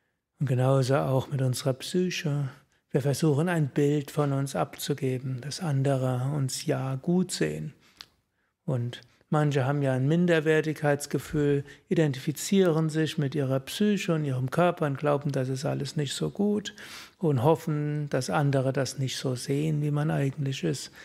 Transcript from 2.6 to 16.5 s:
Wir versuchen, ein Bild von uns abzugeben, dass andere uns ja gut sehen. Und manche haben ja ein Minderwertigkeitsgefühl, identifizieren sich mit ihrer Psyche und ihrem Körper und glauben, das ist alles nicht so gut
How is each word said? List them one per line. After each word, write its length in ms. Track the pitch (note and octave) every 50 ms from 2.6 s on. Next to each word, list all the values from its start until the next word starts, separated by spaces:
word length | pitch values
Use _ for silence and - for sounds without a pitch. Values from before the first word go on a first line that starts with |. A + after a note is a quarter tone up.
| _ _ _ _ _ _ -
Wir 60 | D3
versuchen, 480 | A#2+ C#3+ C3 - E3 D#3 C#3+ C3+ E3 F3+
ein 180 | F3 E3 D3
Bild 420 | B2+ - - C#3+ C#3+ D3 D3+ C#3 -
von 220 | - D3+ D3 C#3+
uns 240 | C#3 C3+ C#3 C#3 -
abzugeben, 840 | F3 D3+ - - - - - D3 - C#3 C3 C3 B2+ C3+ C3+ C3 B2
dass 180 | B2 D3 - -
andere 720 | F#3+ D#3 C#3 C3+ C3+ C#3+ C#3 C3 C3 C3 B2+ B2 B2+ C#3 D3+
uns 320 | D3 C3+ B2+ - - -
ja 300 | D#3 C3+ C3 C3 C3 C3+
gut 340 | C3 - - F3 F#3 F3+ F3+
sehen. 440 | - - D#3 D#3 D3+ D#3 D#3 D#3 - _ _ _ _ - - _ _ _ _ _ _ _ _ _ _ _ -
Und 380 | - C3+ B2 A#2+ B2 - - - _ _ _ _ -
manche 360 | D#3+ D3+ D3+ D3 C#3 C#3+ B2
haben 160 | C3 C#3+ D3
ja 100 | C#3 C3+
ein 160 | C3 B2+ C3
Minderwertigkeitsgefühl, 1600 | C#3+ D#3+ E3+ F3+ F3 E3 D#3+ D3+ D#3+ D#3 D#3 D3+ D#3 D3 - - D3 C#3+ C#3+ - - - C#3 - - - D3+ D3 C#3+ C#3+ C#3 C#3 - - - _ -
identifizieren 1000 | F#3 D#3+ D#3+ D3 C3 C3 - D#3+ C#3 - - - G3+ G3 F#3 F3 D3+ D#3 D#3+
sich 300 | D#3 D3+ D#3+ D#3+ D3 -
mit 180 | - C#3+ C3+ C3+
ihrer 240 | D3+ C#3 C3 C3+ C3+
Psyche 540 | C3+ - - - G#3 G#3 G#3 F#3+ - - E3
und 100 | D#3 D3+
ihrem 260 | C#3 B2+ B2+ B2+ B2+
Körper 360 | - E3 F3 F3 E3 - D#3+
und 120 | C#3+ C3+
glauben, 360 | B2 D3 D3 D3 C#3 C#3+ D3 C#3
das 160 | C#3 B2+ C3
ist 160 | C3+ C3 D3
alles 320 | C#3 C3+ C3+ C#3 C#3 -
nicht 160 | D3+ D3 C3+ -
so 160 | - D#3 D3+
gut 440 | - - G3+ G#3